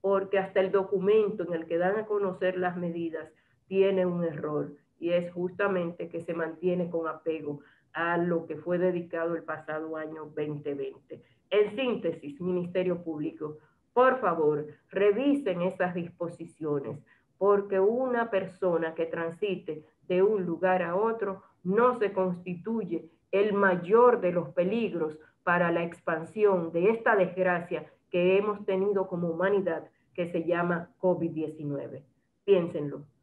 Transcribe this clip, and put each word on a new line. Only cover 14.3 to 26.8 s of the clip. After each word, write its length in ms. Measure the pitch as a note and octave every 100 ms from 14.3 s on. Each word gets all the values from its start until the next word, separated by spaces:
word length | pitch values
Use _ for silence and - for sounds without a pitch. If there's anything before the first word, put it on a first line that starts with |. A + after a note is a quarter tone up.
| E3 D3+ D3+ D3 - _
revisen 720 | F#3+ G#3 G3+ C#4+ C#4 G3+ F3
esas 320 | F3+ F#3 F3+
disposiciones, 1040 | F3 E3 - E3+ E3+ E3+ _ D#3 C#3+ B2 - _ _ _ _
porque 420 | G3 G3+ G3 F#3+
una 480 | G3 A#3+ C4 A#3+ A#3
persona 640 | G3 F3+ - F#3 E3 D#3+
que 120 | D#3+ E3
transite 800 | E3+ E3 E3 G#3 F3+ - D#3 - _ -
de 160 | F#3
un 220 | G3+ G#3+
lugar 380 | F3 E3 F#3 F#3
a 140 | E3+ F3
otro 480 | A3+ A3+ G3 F#3 _ _
no 320 | F3 G#3 B3
se 180 | A#3+ G3+
constituye 960 | G3 F#3 F3 F#3 F3 A3 A3+ F3 E3 - _ _
el 220 | F#3+ G#3
mayor 680 | G3+ G3 F3 E3+ A3+ B3 G#3+
de 100 | F3+
los 200 | F3 D3
peligros 680 | - F3+ A3+ G#3+ E3 D#3 - - _
para 300 | - F3 F3
la 100 | E3
expansión 880 | E3+ - - D#3+ E3 G#3+ G#3 F#3 E3
de 200 | E3